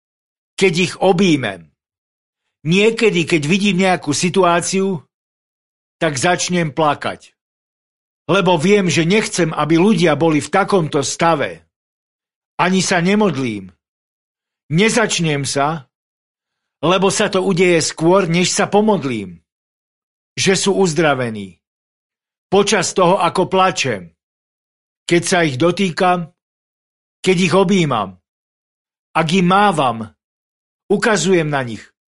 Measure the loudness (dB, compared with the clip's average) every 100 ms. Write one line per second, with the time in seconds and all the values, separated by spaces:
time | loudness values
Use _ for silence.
0 | _ _ _ _ _ -2 0 0 -2 0
1 | 0 2 2 2 -2 -10 -18 _ _ _
2 | _ _ _ _ _ _ -2 2 2 2
3 | 0 0 0 -2 0 0 0 0 0 0
4 | -2 -2 0 2 2 2 0 -2 -2 -6
5 | -10 _ _ _ _ _ _ _ _ _
6 | -4 -2 0 0 -2 -2 -2 -2 -2 -2
7 | -6 -10 -18 _ _ _ _ _ _ _
8 | _ _ -2 0 2 2 4 2 2 0
9 | 0 0 -2 -2 -2 -2 0 2 2 2
10 | 2 2 0 0 0 0 2 0 0 -4
11 | -4 -2 0 0 -2 -8 _ _ _ _
12 | _ _ _ _ _ -4 0 0 0 0
13 | 2 2 0 -2 -6 -8 -12 _ _ _
14 | _ _ _ _ _ _ _ 0 2 2
15 | 0 -2 -2 -2 -4 -2 -2 -4 -12 _
16 | _ _ _ _ _ _ _ _ 0 2
17 | 2 0 -2 0 -2 2 2 2 0 -2
18 | 2 2 2 0 -2 -2 0 2 2 0
19 | -2 -6 -8 -16 _ _ _ _ _ _
20 | _ _ _ -4 -2 0 0 0 0 2
21 | 0 0 -4 -8 -14 -18 _ _ _ _
22 | _ _ _ _ _ 0 2 0 -2 2
23 | 2 2 0 0 0 2 0 0 -4 -6
24 | -10 _ _ _ _ _ _ _ _ _
25 | -2 0 2 0 0 0 0 0 -4 0
26 | 0 0 -4 _ _ _ _ _ _ _
27 | _ _ -2 0 2 2 2 2 0 -2
28 | -6 -12 _ _ _ _ _ _ _ _
29 | _ -4 0 0 2 4 2 2 -2 -4
30 | -10 -16 _ _ _ _ _ _ _ -2
31 | 0 0 2 0 0 -4 -6 -10 -16 _
32 | _